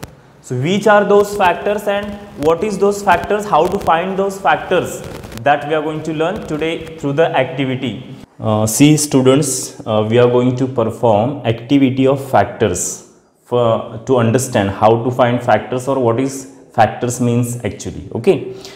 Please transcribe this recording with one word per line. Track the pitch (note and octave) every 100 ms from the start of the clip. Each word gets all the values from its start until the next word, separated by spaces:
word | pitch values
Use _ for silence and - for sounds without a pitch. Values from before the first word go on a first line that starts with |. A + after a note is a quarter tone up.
| - - _ _
So | - B2+
which | C#3+ G3+ G#3
are | G#3
those | G3+ G3+ G3+ G#3
factors | F3+ E3+ G3+ G#3+ G#3
and | G3+ G#3 - - -
what | D3 E3
is | A3 F#3+
those | G3+ G3+
factors? | G#3 F3 - G#3
How | G#3 D#3 F3
to | G3
find | - E3 F#3 G3
those | G3 G3
factors? | F3+ D3+ - F3+ B2 - - - - -
That | C#3 D3 D3
we |
are | D#3
going | D3+ D#3
to | D#3
learn | D#3 E3 G#3+ G#3+
today | D3+ D#3+ E3 - -
through | C#3
the | C#3 E3
activity. | C#3 B2+ C3+ C3+ B2 C3 G2 C3 C3+ - -
Uh, | A2+ G#2+ G#2+
see | - D3 D3+
students, | - C3+ B2+ F3 - - - - -
uh, | G#2+ G#2+
we | A#2
are | B2
going | B2 B2 B2
to | C3
perform | D3 A2 - A#2+ G2+ B2 C#3+ A#2
activity | A#2 - C#3+ C3+ B2+ C3
of | C#3 -
factors | A2 G2+ - G#2+ F2+ - - - _ _ _
for, | - A#2+ A#2 A2 - -
to | - B2+
understand | A2+ B2 - A#2 G2
how | G2 A2 A#2
to | B2
find | B2 B2 A#2+
factors | - A2 - B2+ B2
or | C3+
what | A#2 A#2
is | C3+ - - - -
factors | - G#2+ - B2 A#2
means | A#2+ A#2+ A#2+ A#2+
actually. | G#2 - F#2 D#2 -
Okay, | A2 D#3 C#3+ G2+ - -